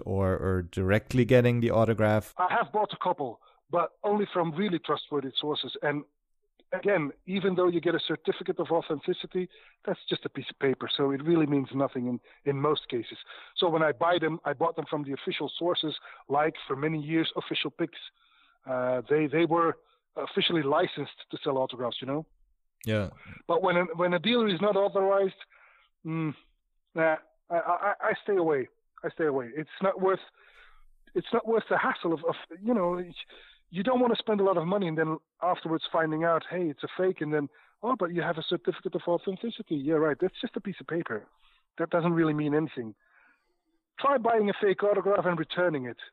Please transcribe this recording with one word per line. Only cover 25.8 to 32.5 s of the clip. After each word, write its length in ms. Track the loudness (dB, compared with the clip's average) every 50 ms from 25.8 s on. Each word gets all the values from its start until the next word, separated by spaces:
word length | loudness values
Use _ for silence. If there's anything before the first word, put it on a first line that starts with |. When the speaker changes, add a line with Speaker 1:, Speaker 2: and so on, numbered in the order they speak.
| _ _ _ _ -8
Speaker 2:
mm, 280 | -6 -4 -2 -2 -2 -4 -6 _ _ _ _ _ _ _ _ _ _ -2
nah, 200 | 0 2 2 2 0 -4 _ _ _ _ -4
I, 60 | -2
I, 380 | -2 0 0 0 0 0 -2 -2 -2
I 120 | -2 -2 -2 -2 -2
stay 120 | 0 2
away. 320 | 2 4 4 2 2 0 -4 _ _ _ _ _ -10 -8
I 40 | -8
stay 140 | -4 -2 0
away. 260 | 0 0 0 -2 -4 -6
It's 140 | -8 -8 -8 -6 -2
not 200 | 0 0 0 2
worth, 180 | 2 2 2 0 -2 -8 _ _ -20 -20 -20 -20 -20 -20 -20 -20 -20 -20 -20 _ _ _ -4
it's 120 | -4 -2 0
not 160 | -2 -2 0 0
worth 160 | 0 0 0 0
the 80 | 0 0
hassle 360 | 2 0 -2 -2 -2 -2 -2
of, 120 | -2 -2
of, 100 | -4 -4 -6 -8 -16